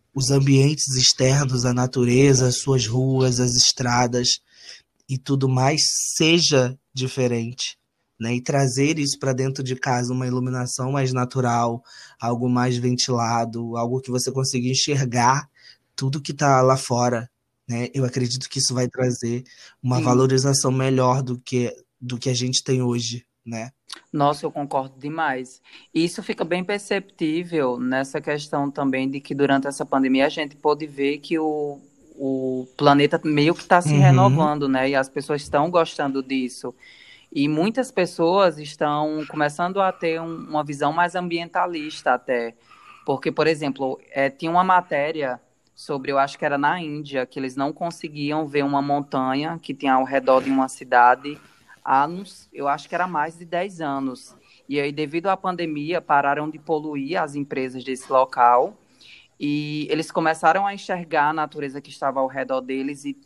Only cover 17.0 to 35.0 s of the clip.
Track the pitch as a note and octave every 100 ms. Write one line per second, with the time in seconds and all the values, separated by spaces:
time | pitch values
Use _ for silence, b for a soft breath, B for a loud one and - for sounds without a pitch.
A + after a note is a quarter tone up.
17 | B2 A#2 A#2+ _ _ _ - A#2 B2 C#3
18 | B2+ C3+ B2 B2+ - C3+ B2+ B2+ B2 -
19 | B2+ B2 A#2 A#2+ B2+ B B B B2+ B2
20 | B2 B2 C3 C3 C#3 C#3 C3+ C3 C3 C3
21 | B2+ C3 B2+ B2 - B2 A#2+ - _ -
22 | B2 A#2+ C3+ A#2+ B2+ C3 - C3 B2 A#2+
23 | A#2 A#2+ - _ A2+ A2+ A#2+ _ - B
24 | B D3 C#3+ D3 D#3 D3+ C#3+ C#3 C3+ C3+
25 | D3 D#3+ D3+ C3 B2 - B B B D#3
26 | E3+ - G#3+ G3+ E3+ F3+ F3+ G3+ - G3
27 | - - D#3 D#3+ F3 E3 B2+ B2 B2+ C3
28 | C3+ D3+ D3 D3 D3 D3 C#3+ C#3+ C3+ C3
29 | C3+ C#3 - C#3 C#3 C#3 C#3 C#3 C3+ C3+
30 | C3+ C3 D3 D#3 C#3+ - D3+ D3 D3+ C#3
31 | C#3 C#3+ - D#3+ D#3 D3+ D3 C#3 - _
32 | _ C#3 C3+ C3 C3 B2+ B2+ - C#3+ C#3
33 | D3 D#3+ D#3 D3 D3+ E3+ - F3+ D#3 D3
34 | C#3 C3 B2+ C#3 D3+ D3+ C#3 C3 C3+ C#3